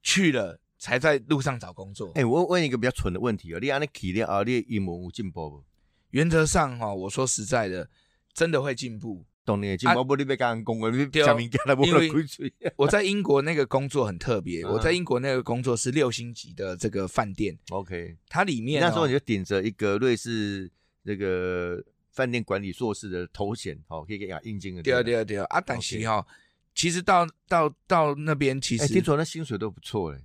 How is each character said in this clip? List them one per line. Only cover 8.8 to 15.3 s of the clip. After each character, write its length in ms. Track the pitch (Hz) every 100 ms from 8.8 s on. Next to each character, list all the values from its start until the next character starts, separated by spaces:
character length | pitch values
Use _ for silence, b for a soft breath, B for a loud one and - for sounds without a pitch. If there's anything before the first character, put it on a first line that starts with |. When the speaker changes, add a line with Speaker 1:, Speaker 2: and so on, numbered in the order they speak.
| 127 110
Speaker 1:
步。 260 | 117 92 - _
Speaker 2:
当 180 | - 101
然 100 | 101
会 60 | 95
进 120 | -
步， 100 | 147
Speaker 1:
啊， 40 |
Speaker 2:
不 100 | 131
然 140 | 139 139
你 20 |
要 60 | 135
跟 120 | 123
人 160 | 113 107
讲 140 | 113
话， 100 | 110
你 160 | 123 143
Speaker 1:
对 160 | 151
哦， 40 | 143
Speaker 2:
什 80 |
么 40 | 117
物 100 | 120
件 120 | 123 -
都 100 | 135
没 100 | 143
有 260 | 170 160
开 100 | 151
嘴。 240 | 151 - 139 _
Speaker 1:
因 80 | 175
为 60 | -
我 100 | -
在 160 | 208
英 220 | 196 202
国 180 | 190 143
那 140 | 147 160
个 100 | 131
工 220 | 135 139
作 180 | 139 110
很 140 | 87
特 220 | - 110
别， 200 | 87 85
Speaker 2:
嗯 40 | 92
哼。 60 |
Speaker 1:
我 60 | 104
在 120 | 117
英 140 | 180 170
国 160 | 123
那 120 | 135